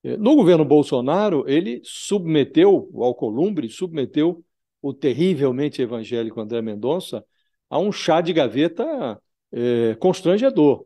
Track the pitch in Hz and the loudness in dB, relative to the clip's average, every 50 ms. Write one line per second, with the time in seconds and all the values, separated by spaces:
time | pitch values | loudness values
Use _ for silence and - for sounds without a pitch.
0 | - 127 127 - 208 240 311 285 208 165 180 160 156 135 143 151 139 - 147 123 | -8 -8 -6 0 2 4 4 6 6 6 6 4 6 6 4 4 4 2 -2 -2
1 | 120 135 160 190 214 208 175 139 120 131 139 156 185 226 123 123 _ - - - | 0 0 0 0 0 0 0 -2 0 0 0 0 0 -2 -10 -10 _ -18 -18 -16
2 | - - 196 208 175 160 156 147 131 135 - 151 180 202 190 139 - - 151 104 | -6 -4 -4 -4 -2 0 2 0 0 2 2 4 6 6 4 2 0 -8 -8 -2
3 | 117 127 120 - 139 113 107 127 170 214 208 156 120 110 - - 185 175 160 151 | -2 -2 -2 -2 -6 -6 -2 -2 -2 -2 -2 -4 -6 -8 -8 -8 -10 -6 -4 -6
4 | 127 - - 156 151 170 175 170 _ _ _ _ _ _ _ _ - 143 139 _ | -6 -2 0 0 0 0 -2 -4 _ _ _ _ _ _ _ _ -10 -10 -8 _
5 | - 139 117 131 175 190 180 131 143 135 123 127 147 147 - - 131 107 120 113 | -2 -2 0 2 0 0 2 0 0 0 0 -2 -4 -6 -4 -4 -6 -6 -6 -10
6 | 110 107 123 117 113 110 107 117 110 107 117 117 110 110 104 104 107 127 160 185 | -8 -6 -4 -4 -4 -6 -8 -10 -8 -6 -6 -6 -6 -6 -8 -6 -4 -4 -4 -4
7 | 180 - - 107 _ _ _ _ _ _ _ _ _ _ 131 147 185 208 - - | -6 -10 -12 -12 _ _ _ _ _ _ _ _ _ _ -4 -4 -2 -2 -4 -4
8 | - - 156 165 175 165 175 160 143 117 101 135 156 170 220 - 240 320 311 262 | 0 0 0 2 0 0 0 0 0 0 0 -2 -2 -2 -2 -4 -6 -6 -4 -6
9 | 170 123 104 - _ _ _ _ _ _ - 120 120 123 120 117 117 113 113 117 | -6 -8 -10 -12 _ _ _ _ _ _ -8 -4 -2 0 0 0 0 -2 -2 0
10 | - 185 180 - - 165 185 214 254 269 262 180 151 143 127 - - | 0 0 0 2 0 0 0 2 2 0 2 4 4 4 2 0 -4